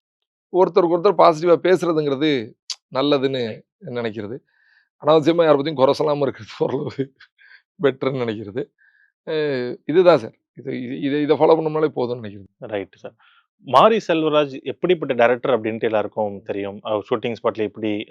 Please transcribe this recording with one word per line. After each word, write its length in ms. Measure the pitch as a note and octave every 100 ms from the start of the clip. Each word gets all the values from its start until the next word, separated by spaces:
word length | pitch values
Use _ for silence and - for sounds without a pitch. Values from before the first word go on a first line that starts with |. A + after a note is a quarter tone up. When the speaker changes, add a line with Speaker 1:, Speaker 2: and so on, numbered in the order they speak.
| _ _ _ _ _
Speaker 1:
ஒருத்தருக்கு 420 | F3+ F#3 F#3 E3+ F3
ஒருத்தர் 260 | G3 F3
பாசிட்டிவா 360 | E3+ D3+ F3 D#3 F3
பேசுறதுங்கிறது 640 | F3+ E3+ D#3+ D3 C3 D#3 C3+ G#2+ - - - _ C3
நல்லதுன்னு 480 | C#3+ C#3+ C3+ C3 A2+ B2 _ _ D#3+
நினைக்கிறது, 460 | A#2+ A#2 G#2+ G2+ B2+ - _ _ _ _ _
அனாவசியமா 400 | C#3+ D#3+ D3 E3+
யாரை 140 | D#3+ C#3+
பத்தியும் 220 | C#3+ C3+
குறை 120 | C3+ C3
சொல்லாம 260 | D#3 C#3+ C3+
இருக்கிறது 260 | - G#2+ -
ஓரளவு 440 | D3+ C3 D3 - C3+ _ - _ _ - _ _
பெட்டர்ன்னு 400 | C#3 C3 C3 C3+
நினைக்கிறது. 400 | A#2 G#2+ G2+ A2 - _ _ _ _ _ -
அ, 80 | D#3 D3+ C3 B2 - -
இதுதான் 320 | E3 F3 D3+
சார். 180 | A2+ - _ -
இது, 260 | C3 B2+
இது, 140 | B2 C3+
இதை, 200 | C#3 D3
இதை 140 | D3 C#3
ஃபாலோ 200 | D#3+ E3
பண்ணோம்னாலே 340 | D#3+ D#3 D#3 C3+
போதும்னு 260 | A#2+ B2
நினைக்கிறது. 280 | G#2+ G2+ F#2+ _ A#2
Speaker 2:
ரைட் 220 | G#2 F#2 _
சார். 200 | G#2+ - _ _ _ _ -
மாரி 300 | B2+ G#3+ A3 -
செல்வராஜ் 460 | D#3+ D#3 D3+ C#3+ B2
எப்படிப்பட்ட 500 | C3 - E3+ E3+ C#3+
டைரக்டர் 400 | A#2+ A#2 B2 - A#2+
அப்படின்ட்டு 320 | A2 A2 A#2
எல்லாருக்கும் 520 | G#2+ G2+ A#2 G#2+ G2
தெரியும். 380 | A2+ G2+ G2+ G#2
அவர் 220 | A2+ G#2+
ஷூட்டிங் 320 | - A#2 A#2+ A2
ஸ்பாட்ல 280 | A#2 G#2+
எப்படி, 280 | G#2 A2 G#2+ G#2 A2